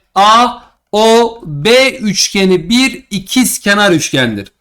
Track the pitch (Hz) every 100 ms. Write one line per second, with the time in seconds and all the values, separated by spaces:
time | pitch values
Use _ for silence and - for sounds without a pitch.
0 | _ 190 208 226 240 - _ _ - 208
1 | 226 226 233 - 165 143 185 247 262 -
2 | 214 185 - 202 190 180 160 240 262 -
3 | - 196 - 254 247 - 202 202 202 165
4 | - 139 123 104 98 _